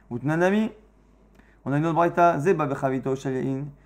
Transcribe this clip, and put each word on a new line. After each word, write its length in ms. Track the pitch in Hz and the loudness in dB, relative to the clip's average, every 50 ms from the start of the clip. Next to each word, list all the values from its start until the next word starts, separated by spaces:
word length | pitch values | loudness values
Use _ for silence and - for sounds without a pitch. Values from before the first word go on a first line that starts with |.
| _ - | _ -10
ou 80 | 117 117 | -10 -6
Tnanami, 520 | 120 143 156 165 180 185 202 214 220 214 - - - _ _ _ _ _ _ _ _ _ _ _ - _ _ _ - | -4 -2 0 2 2 2 2 2 0 -2 -4 -10 -20 _ _ _ _ _ _ _ _ _ _ _ -20 _ _ _ -6
on 80 | 127 139 | -2 0
a 60 | 147 | 0
une 60 | 160 | 0
autre 120 | 170 156 | 0 2
braïta, 420 | 160 170 170 170 180 175 170 165 147 | 2 2 2 4 4 4 4 4 2
Zeba 280 | 139 196 190 156 151 | 2 2 2 2 0
Bechavito, 480 | 135 135 - 139 135 131 131 - 135 135 | -4 -4 -2 -2 -2 -2 -2 -2 -4 -4
Shel 280 | 135 - 139 131 131 139 | -4 -4 -4 -4 -4 -4
Yain, 200 | 135 135 135 147 143 - _ _ | -4 -4 -6 -8 -10 -14 _ _